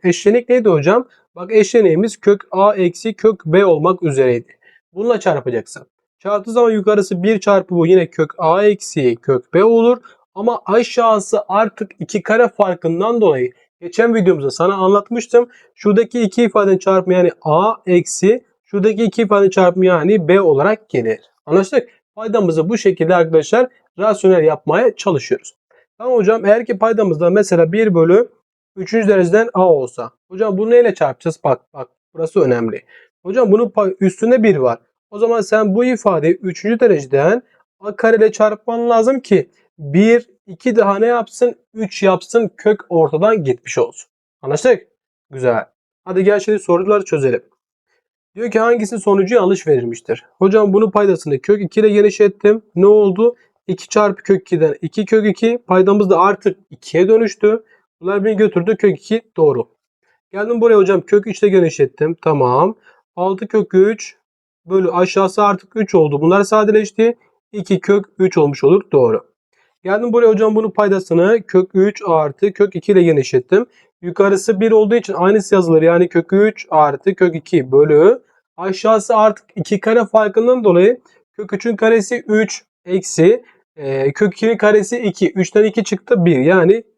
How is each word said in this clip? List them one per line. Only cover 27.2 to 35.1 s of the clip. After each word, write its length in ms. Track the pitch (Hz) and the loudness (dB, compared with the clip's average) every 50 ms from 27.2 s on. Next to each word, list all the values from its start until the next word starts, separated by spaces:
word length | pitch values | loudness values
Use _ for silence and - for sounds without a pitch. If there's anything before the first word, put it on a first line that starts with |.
| 170 170 | 0 0
mesela 420 | 180 208 208 202 185 165 165 160 170 | 2 2 0 2 2 0 0 0 0
bir 220 | 214 226 214 180 | 0 0 2 2
bölü 340 | 170 160 165 180 208 240 - _ _ _ _ _ _ _ _ _ | 4 4 4 4 2 2 0 _ _ _ _ _ _ _ _ _
üçüncü 320 | 190 185 - 214 226 220 202 | -14 -10 -4 -4 -2 0 2
dereceden 400 | 208 190 180 170 170 214 226 233 - | 2 2 2 2 2 0 0 0 0
A 200 | 190 185 185 165 | 0 2 2 2
olsa. 360 | 143 131 117 - - 120 117 - _ _ _ | 2 0 -4 -8 -12 -14 -14 -16 _ _ _
Hocam 300 | 185 185 220 214 196 185 | -8 -6 -4 -4 -4 -4
bunu 120 | 214 226 | 0 2
neyle 240 | 240 240 240 226 190 | 4 4 4 2 0
çarpacağız? 460 | - 160 139 131 - - 170 160 - - | -2 -2 -4 -4 -4 -6 -8 -6 -4 -2
Bak 160 | 151 131 - _ _ - | -2 -2 -4 _ _ -18
bak 140 | 143 131 - _ _ _ _ _ | -16 -16 -16 _ _ _ _ _
burası 260 | 165 165 160 - 202 | -8 -8 -4 0 0
önemli. 420 | 160 131 123 117 117 113 104 - - _ _ - _ _ _ _ - | 0 2 0 0 -2 -4 -6 -8 -14 _ _ -20 _ _ _ _ -12
Hocam 300 | 175 196 247 254 208 196 | -6 -2 0 2 2 2
bunun 160 | 220 240 202 | 2 0 0
pay-, 280 | - - 208 190 190 - | -2 -2 -2 -2 -2 -2
üstünde 420 | 196 190 - - - 233 247 262 220 | -2 -2 -2 -2 -2 0 2 2 2
bir 140 | 226 190 | 2 2
var. 220 | 147 127 123 117 - _ _ _ _ _ _ | 2 0 -2 -2 -4 _ _ _ _ _ _